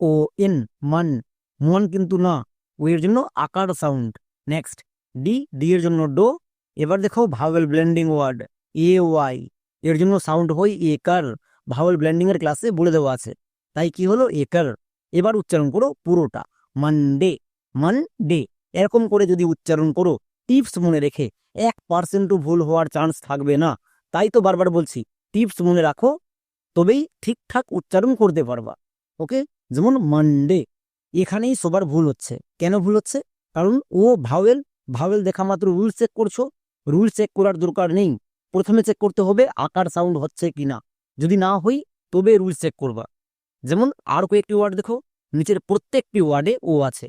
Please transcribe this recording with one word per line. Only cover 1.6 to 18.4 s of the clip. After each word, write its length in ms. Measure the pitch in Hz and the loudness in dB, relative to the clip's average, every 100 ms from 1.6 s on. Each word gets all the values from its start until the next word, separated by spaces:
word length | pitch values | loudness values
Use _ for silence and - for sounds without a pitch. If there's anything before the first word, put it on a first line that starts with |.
| 147 185 202 | 0 2 0
কিন্তু 220 | 190 175 185 180 | -2 -2 0 0
না, 100 | 151 - _ _ - | -2 -6 _ _ -6
ও 40 | 156 | -2
এর 80 | 165 | 0
জন্য 140 | 175 240 - - 151 | 2 0 -2 -6 -6
আকার 240 | 190 190 165 | -4 -4 -4
সাউন্ড। 300 | 151 135 113 - _ _ - | -4 -2 -6 -10 _ _ -8
নেক্সট 300 | 156 - - _ _ _ 127 | -6 -8 -16 _ _ _ -8
ডি, 200 | 147 247 285 135 | -4 -4 -6 -4
ডি 80 | 160 180 | 0 0
এর 60 | 170 | 0
জন্য 140 | 165 156 135 | 0 0 2
ডো। 100 | 220 330 _ _ _ - | 2 0 _ _ _ -6
এবার 200 | 151 190 196 | -2 -2 -2
দেখো 160 | 226 233 120 | 0 -2 0
ভাওয়েল 280 | 156 170 156 | -2 0 0
ব্লেন্ডিং 340 | 156 165 170 160 151 | 0 2 0 0 0
ওয়ার্ড 240 | 135 120 - _ _ 156 170 | -2 -4 -12 _ _ 0 2
এ 20 | 185 170 | 4 4
ওয়াই, 300 | 156 139 127 127 _ _ _ | 2 0 -4 -12 _ _ _
এর 120 | 160 156 | -2 0
জন্য 120 | 185 196 - | 2 2 0
সাউন্ড 220 | 160 165 156 | -2 0 0
হয় 160 | 208 196 165 | 0 0 -2
একার, 320 | 151 - 180 143 110 _ _ - | 0 0 0 -2 -8 _ _ -8
ভাওয়েল 280 | 123 170 170 | -2 0 2
ব্লেন্ডিং 260 | 160 165 185 | 2 2 2
এর 60 | 185 | 0
ক্লাসে 260 | 151 147 233 170 | -2 -4 -4 0
বলে 120 | 175 160 | 2 2
দেওয়া 160 | 139 127 | 0 -4
আছে, 140 | 113 - _ _ _ 147 | -10 -18 _ _ _ -4
তাই 120 | 170 - | -4 -2
কি 80 | 185 | 0
হলো 140 | 226 254 151 | 2 2 0
একার। 240 | 135 175 147 107 _ _ _ | -2 -2 -2 -6 _ _ _
এবার 200 | 170 196 214 | -2 0 0
উচ্চারণ 260 | - 165 147 160 | 0 0 0 0
করো 120 | 269 277 170 | -2 -2 0
পুরোটা, 360 | 175 143 110 - _ _ 135 | 0 0 -4 -16 _ _ -4
মানডে, 560 | 147 151 143 139 185 147 _ _ _ 127 | 0 2 2 2 0 -2 _ _ _ -2
মানডে। 680 | 160 247 330 - 156 165 | 0 0 -4 -6 -2 -2